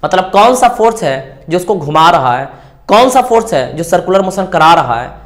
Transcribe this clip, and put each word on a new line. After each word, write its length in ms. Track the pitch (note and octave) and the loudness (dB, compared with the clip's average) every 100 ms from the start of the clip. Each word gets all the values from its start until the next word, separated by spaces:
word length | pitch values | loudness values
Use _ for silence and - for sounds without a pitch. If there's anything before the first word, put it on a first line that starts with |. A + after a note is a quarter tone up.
मतलब 260 | D3+ F#3 F#3 | -2 -2 0
कौन 240 | G3 A3 B3+ | 2 2 4
सा 120 | A#3+ | 0
force 340 | - A3 A3+ | 2 0 0
है 420 | D#3+ C3+ C3 - - | -4 -4 -10 -20 -6
जो 80 | E3+ | -6
उसको 180 | F3+ G3+ | -2 -6
घुमा 340 | D3 D#3 E3 | -2 2 4
रहा 280 | E3+ B2+ B2 | 4 0 -2
है, 120 | C#3 - - _ - | -6 -14 -20 _ 0
कौन 220 | G3+ C4 | 2 4
सा 120 | C4 | 2
force 320 | B3 A3+ - | 2 0 0
है 220 | C#3+ B2+ C#3 | -4 -4 -6
जो 60 | |
circular 380 | E3 F3 F3 F#3+ | -2 -2 0 -2
motion 240 | F#3+ F#3 F#3 | -2 -4 -4
करा 260 | E3+ D#3 | 2 2
रहा 280 | E3+ C3 A#2 | 2 0 -4
है? 80 | B2 - | -6 -14